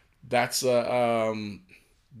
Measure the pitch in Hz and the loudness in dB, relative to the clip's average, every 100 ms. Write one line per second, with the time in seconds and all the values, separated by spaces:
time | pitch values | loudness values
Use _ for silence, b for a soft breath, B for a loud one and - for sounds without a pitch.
0 | b b 123 120 123 - 127 120 117 123 | b b -2 0 0 0 2 2 2 0
1 | 120 117 110 107 104 95 _ b b b | 2 2 0 -4 -8 -12 _ b b b
2 | _ 117 | _ -6